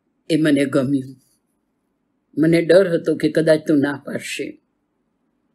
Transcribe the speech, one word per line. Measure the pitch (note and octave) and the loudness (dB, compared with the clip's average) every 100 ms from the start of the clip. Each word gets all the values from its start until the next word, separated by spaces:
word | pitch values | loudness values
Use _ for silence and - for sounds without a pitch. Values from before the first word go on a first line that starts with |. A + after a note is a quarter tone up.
| _ _ - | _ _ -6
એ | D#3+ | -2
મને | D#3 C#3+ | 0 0
ગમ્યું. | C#3 C#3+ C3 C#3 C3 - _ _ _ _ _ _ _ _ _ _ _ - | 0 -2 -2 -4 -6 -16 _ _ _ _ _ _ _ _ _ _ _ -2
મને | D#3+ E3 | 2 2
ડર | E3 E3+ F#3+ | 4 4 4
હતો | E3 D#3+ D3+ | 0 -2 -2
કે | D#3 | -2
કદાચ | D#3 D#3+ D#3 D#3 | 0 2 0 2
તું | D3+ | 0
ના | C#3 C#3+ - | 0 -4 -10
પાડશે. | - - - C#3+ - _ _ _ _ _ _ _ _ _ | -12 -10 -12 -12 -14 _ _ _ _ _ _ _ _ _